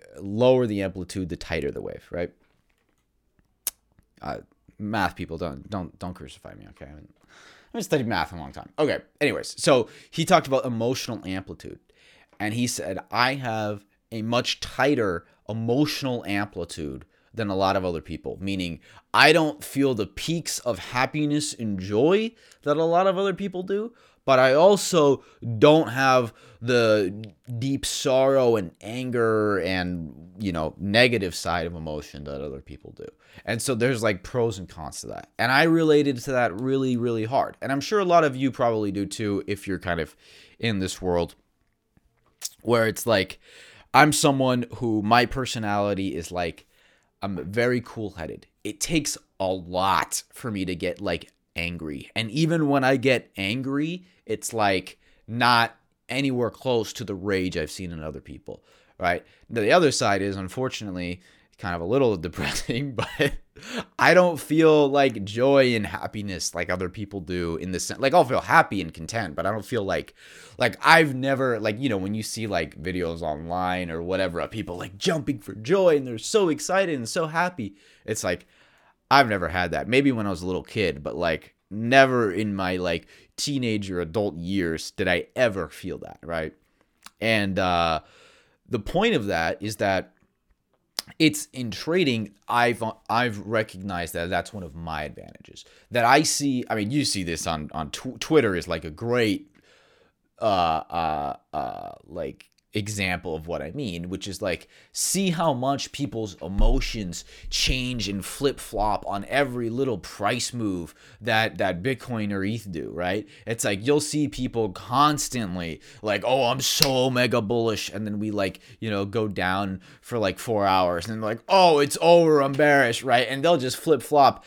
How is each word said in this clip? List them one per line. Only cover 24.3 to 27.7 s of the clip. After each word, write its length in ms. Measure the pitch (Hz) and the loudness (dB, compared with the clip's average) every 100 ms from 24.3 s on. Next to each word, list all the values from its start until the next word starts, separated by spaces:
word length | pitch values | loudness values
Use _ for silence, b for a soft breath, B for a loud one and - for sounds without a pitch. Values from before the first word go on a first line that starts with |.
| 131 | 6
I 160 | 131 | 6
also 680 | 139 185 196 - 175 143 127 B B 120 113 | 8 6 6 2 4 4 4 B B -8 6
don't 300 | 147 156 117 | 8 8 4
have 440 | 127 135 127 117 B B B | 2 4 4 2 B B B
the 600 | 117 123 113 107 95 101 110 - - 120 | 0 4 6 4 2 -4 -14 -18 -12 -6
deep 280 | 135 | -2